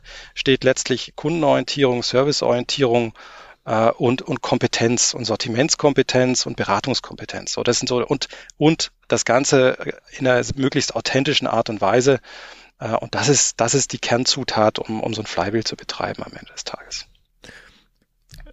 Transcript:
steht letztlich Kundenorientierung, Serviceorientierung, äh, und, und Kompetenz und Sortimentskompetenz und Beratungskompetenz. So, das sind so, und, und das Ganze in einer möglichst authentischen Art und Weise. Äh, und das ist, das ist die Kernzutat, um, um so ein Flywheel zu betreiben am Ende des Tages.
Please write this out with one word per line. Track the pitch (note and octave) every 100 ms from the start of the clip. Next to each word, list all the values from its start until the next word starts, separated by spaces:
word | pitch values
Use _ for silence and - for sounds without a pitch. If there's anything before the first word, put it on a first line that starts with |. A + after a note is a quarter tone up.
| - - -
steht | - C3+ C3
letztlich | C3 - - B2+ -
Kundenorientierung, | - D3+ E3+ C#3+ C3+ B2+ C#3+ C3 B2
Serviceorientierung, | - B2+ C#3+ - B2 A#2+ - - B2+ A#2+ A#2 - - - - -
äh, | - A2 A2+
und, | - B2 B2+
und | - C3
Kompetenz | - B2 A#2+ - A#2 A#2+ -
und | C3
Sortimentskompetenz | A2 G#2 B2 A2+ D#3 - D3 C3+ - B2+ B2+ B2 -
und | -
Beratungskompetenz. | - G2+ C3+ A#2 - - - F#2+ F#2+
So, | -
das | B2 A#2+
sind | B2+
so, | B2
und, | - C#3 - - - -
und | D3 E3 - _ -
das | A#2
Ganze | - A#2+ C#3+ C3+ B2+ - - - _ -
in | C3
einer | B2 A2+
möglichst | C#3 C3 C#3+ -
authentischen | A2+ - C3 C#3+ C3+
Art | - A2 -
und | G#2+
Weise. | G2 B2 C3 B2+ - - - - - -
Äh, | A#2
und | A#2 -
das | - C#3
ist, | C#3 - -
das | A#2
ist | C#3 -
die | A#2
Kernzutat, | - A#2+ C3 C#3 B2 A2+ G#2+ -
um, | - A2
um | -
so | G#2+
ein | G#2
Flywheel | - F#2+ A2+
zu | -
betreiben | - - - F#2+ -
am | -
Ende | - -
des | -
Tages. | - - - - - _ _ _ - - - _ _ _ _ _ _ - -